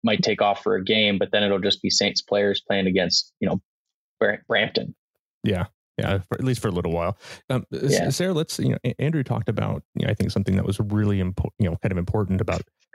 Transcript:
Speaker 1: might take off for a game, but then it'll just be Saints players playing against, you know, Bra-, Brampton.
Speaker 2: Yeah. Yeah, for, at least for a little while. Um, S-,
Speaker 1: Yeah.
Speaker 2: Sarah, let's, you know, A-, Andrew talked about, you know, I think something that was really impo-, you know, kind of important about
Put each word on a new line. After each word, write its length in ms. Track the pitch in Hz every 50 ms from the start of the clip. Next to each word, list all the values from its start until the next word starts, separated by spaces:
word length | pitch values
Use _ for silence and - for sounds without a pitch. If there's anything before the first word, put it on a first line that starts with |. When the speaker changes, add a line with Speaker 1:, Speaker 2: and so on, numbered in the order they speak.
| -
Speaker 1:
might 200 | 113 107 95 -
take 180 | 113 101 -
off 220 | 107 101 98 - -
for 120 | 104 101
a 80 | 95 92
game, 340 | 101 110 110 107 104 101 95
but 120 | 98 95
then 120 | - 104 104
it'll 160 | 101 101 95
just 220 | 98 98 - -
be 80 | - 98
Saints 320 | - - 101 101 98 -
players 400 | - - 101 104 101 101 98 - _
playing 220 | - 104 98 95
against, 460 | 95 92 98 87 87 - - - - _ -
you 80 | 101
know, 140 | 92 90 95 _ _ _ _ _ _ _ _ _ _ _ -
Bra-, 180 | - 101 107 - _
Brampton. 480 | - 117 - - - - - - - - _ _ _ _ _ _ _ _ _ -
Speaker 2:
Yeah. 220 | 110 95 90 95 - _ _ _ _ - -
Yeah, 200 | 101 - 98 95 -
for, 80 | - -
at 80 | - 131
least 160 | 127 120 -
for 80 | - 107
a 20 |
little 200 | 87 87 82 85
while. 260 | 82 85 85 92 95 _ - - - - _ -
Um, 160 | 131 120 - -
S-, 200 | - - - 139
Speaker 1:
Yeah. 180 | - - - 139
Speaker 2:
Sarah, 240 | 131 - 180 190 180
let's, 240 | 151 165 - -
you 120 | - - 127
know, 80 | - - -
A-, 160 | 131 - -
Andrew 220 | 127 151 165 147 127
talked 260 | - 117 110 - -
about, 340 | 104 - - 101 - 73 - _ -
you 120 | - -
know, 60 | -
I 40 | 101
think 160 | - 98 98
something 240 | - - 98 98 95
that 100 | 95 90
was 140 | 95 95 -
really 400 | 104 101 104 104 104 104 101 98
impo-, 320 | 92 92 95 - - - _ -
you 100 | 104 87
know, 80 | 92 - -
kind 80 | 104
of 60 | 92
important 440 | 87 87 - - 107 101 92 95 95
about 200 | 98 - 87 85 - _ _ _ _ _